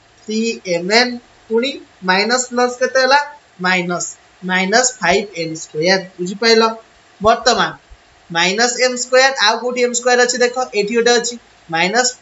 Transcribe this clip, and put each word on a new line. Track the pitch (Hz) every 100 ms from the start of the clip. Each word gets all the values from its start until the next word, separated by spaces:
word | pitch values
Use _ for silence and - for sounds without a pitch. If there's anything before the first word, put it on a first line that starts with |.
| _ _ -
ଥ୍ରୀ | 220 226 226 185
ଏମ୍ | 170 180
ଏନ୍। | 220 247 240 - _ -
ପୁଣି | 226 262 - - _
ମାଇନସ୍ | 185 185 214 254 -
ପ୍ଲସ୍ | 240 247 247
କେତେ | 254 254
ହେଲା? | 262 277 294 - _ -
ମାଇନସ୍। | 180 185 180 175 170 - _ _
ମାଇନସ୍ | 185 185 190 220 254
ଫାଇଭ୍ | - 170 196 202 -
ଏମ୍ | 160 160
ସ୍କୋୟାର। | - 151 170 190 180 -
ବୁଝିପାରିଲ? | 180 208 233 226 226 226 - _ _ _
ବର୍ତ୍ତମାନ | 202 233 254 202 165 151 _ - _ _ -
ମାଇନସ୍ | 165 180 202 240 247
ଏମ୍ | 254 247
ସ୍କୋୟାର, | - 254 262 269
ଆଉ | 208 233
କୋଉଠି | 247 247
ଏମ୍ | 247
ସ୍କୋୟାର | 233 247 247 247
ଅଛି | 254
ଦେଖ, | 240 247 254
ଏଠି | 208 202 233
ଗୋଟେ | 240
ଅଛି। | 240 226 240 - _ -
ମାଇନସ୍ | 160 180 220 247 -